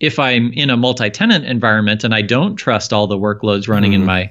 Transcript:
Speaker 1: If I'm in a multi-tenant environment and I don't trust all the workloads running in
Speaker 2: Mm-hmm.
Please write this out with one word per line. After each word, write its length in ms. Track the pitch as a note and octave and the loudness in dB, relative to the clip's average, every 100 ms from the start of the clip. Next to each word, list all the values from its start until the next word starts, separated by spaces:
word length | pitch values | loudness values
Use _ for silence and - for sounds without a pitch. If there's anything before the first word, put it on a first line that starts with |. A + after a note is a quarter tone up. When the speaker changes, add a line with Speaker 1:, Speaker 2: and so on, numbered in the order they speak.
Speaker 1:
If 180 | D3+ D3 | -4 0
I'm 340 | C3+ B2 A#2+ | 0 2 0
in 160 | A#2+ C#3+ | -2 -2
a 80 | A#2+ | 0
multi-tenant 680 | B2 A#2+ G#2+ - A3 G3 B2+ | 0 0 -4 -2 2 2 0
environment 580 | A#2+ A2+ G#2+ G#2 G#2+ | -2 2 2 2 0
and 100 | A#2+ | 0
I 80 | A2 | 0
don't 340 | G#2+ A#2+ E3+ - | 0 0 0 -2
trust 360 | - A2 - | -2 -2 0
all 140 | A2 G#2 | -2 0
the 100 | G2+ | 0
workloads 500 | G#2 G#2 A2 G2+ G2+ | -2 -2 -2 -2 0
running 240 | G#2 G2+ | 2 2
in 80 | G2 | 2
Speaker 2:
Mm-hmm. 40 | F#2+ F#2 F#2+ | 2 0 -2